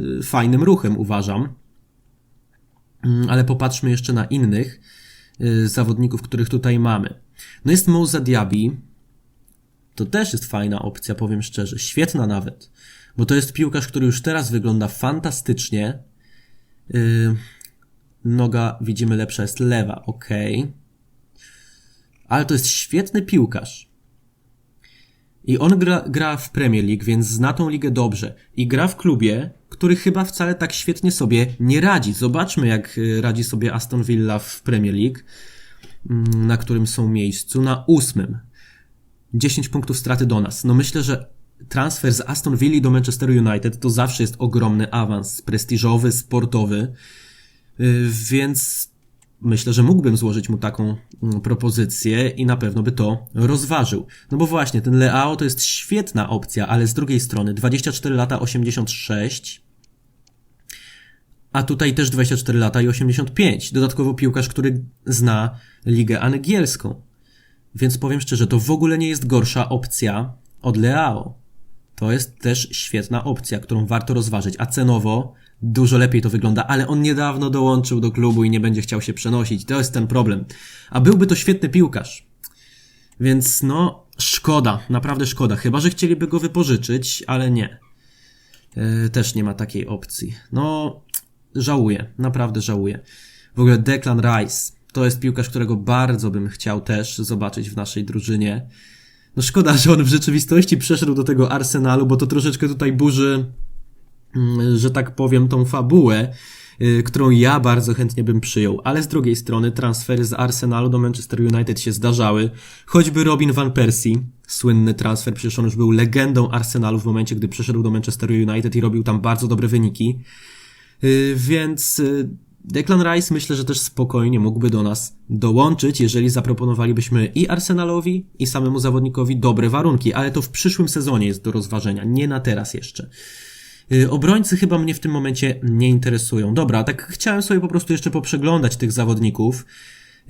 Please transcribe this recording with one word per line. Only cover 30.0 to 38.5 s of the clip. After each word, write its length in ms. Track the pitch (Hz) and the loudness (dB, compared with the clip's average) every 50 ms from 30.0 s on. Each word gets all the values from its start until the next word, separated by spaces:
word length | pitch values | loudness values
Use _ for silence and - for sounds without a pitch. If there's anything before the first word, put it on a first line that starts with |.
| - 190 - 190 190 | 2 0 0 0 -2
wcale 300 | 190 - - 175 175 175 | -4 -4 -4 -2 -2 -2
tak 180 | 175 165 160 | -2 -4 -6
świetnie 400 | - - - 175 170 - 185 180 | -4 -6 -4 -4 -4 0 0 0
sobie 340 | 180 - 143 107 117 117 123 127 123 - | 0 2 0 2 4 2 2 0 -2 -2
nie 200 | 120 123 139 156 | 2 2 2 4
radzi. 320 | 175 202 196 156 110 104 | 4 4 4 2 0 -2
Zobaczmy, 540 | 101 - 123 123 123 160 185 185 - 165 127 | -2 -2 -2 -2 0 -2 -2 -2 -2 0 2
jak, 320 | 117 110 104 101 - - 113 | 2 2 0 -2 -6 -6 -4
y, 220 | 113 110 110 110 | -2 0 0 0
radzi 240 | 110 120 110 117 113 | 0 0 -2 -2 -4
sobie 300 | - - 107 117 113 - | -4 -4 -2 -2 -2 -2
Aston 280 | 113 - - 127 123 | -4 -6 -4 -4 -2
Villa 360 | 110 120 117 113 110 110 107 104 | 0 0 0 2 2 0 -2 -4
w 240 | - - - - | -6 -8 -14 -8
Premier 320 | - 123 113 107 104 101 101 | -4 -2 0 0 0 0 0
League, 240 | 101 110 131 127 - - - - - - - - - - - - - - - - - - - | 0 0 -2 -2 -6 -16 -20 -20 -20 -20 -20 -20 -20 -20 -20 -20 -20 -20 -18 -18 -14 -8 -4
mm, 360 | 120 117 113 113 113 113 110 | -2 0 0 0 2 2 2
na 100 | 113 117 | 2 0
którym 300 | 113 113 - - 113 110 | 0 0 -2 0 0 0
są 220 | 113 - - 113 110 | -2 -2 -2 0 0
miejscu, 540 | 110 107 101 101 98 - - - - 131 | 0 0 0 -2 -4 -6 -8 -4 -2 0
na 220 | 131 131 127 127 - | 0 0 -2 -2 2
ósmym. 520 | - 165 147 - - - 101 - - 113 - - - | 4 4 4 4 0 -2 -4 -4 -4 -6 -10 -12 -18